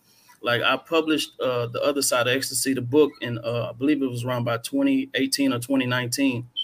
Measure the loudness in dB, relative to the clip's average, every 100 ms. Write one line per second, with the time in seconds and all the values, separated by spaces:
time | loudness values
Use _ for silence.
0 | _ _ -20 -8 -2 2 2 0 0 0
1 | 2 0 -2 -4 -2 0 -2 0 0 2
2 | 2 2 2 2 0 -2 -2 -2 2 4
3 | 4 2 -6 -4 -4 -4 -4 -2 0 0
4 | 0 -2 -4 -2 -2 -2 -2 0 2 0
5 | 0 -2 -2 0 0 0 -2 -2 0 -2
6 | -2 0 0 -2 -6 -8